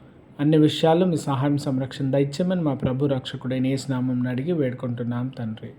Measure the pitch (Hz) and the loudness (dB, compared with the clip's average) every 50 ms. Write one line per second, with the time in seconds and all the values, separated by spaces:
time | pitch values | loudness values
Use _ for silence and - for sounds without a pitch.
0 | - - - - - - - - 143 151 156 156 151 147 147 - - 160 160 170 | -20 -20 -20 -20 -20 -20 -6 0 2 4 6 6 6 6 4 4 4 4 4 4
1 | 185 185 170 143 - 147 139 127 135 147 143 143 143 151 131 127 135 127 - - | 4 2 0 0 -2 -2 -2 0 2 2 0 0 0 -2 -2 -2 -2 -4 -6 -4
2 | 139 135 131 139 143 139 143 - 185 180 190 180 165 147 135 120 - 135 127 131 | -2 0 2 2 2 0 0 -2 -2 0 0 0 0 0 0 0 0 -2 0 0
3 | 147 147 139 127 127 - - 127 - 123 127 131 127 131 135 131 131 135 131 127 | 0 0 0 -2 -2 -6 -10 -8 -6 -4 -2 0 0 0 0 -2 -2 -2 -2 -2
4 | 123 131 127 123 123 127 127 127 131 165 180 160 139 127 123 123 - 123 120 120 | 0 0 0 0 -2 -2 -2 -4 -2 -2 0 0 0 0 -2 -4 -6 -6 -6 -4
5 | 120 117 120 120 123 131 131 - 117 110 110 - - 113 - | -4 -4 -4 -4 -4 -6 -6 -6 -8 -8 -8 -8 -12 -16 -16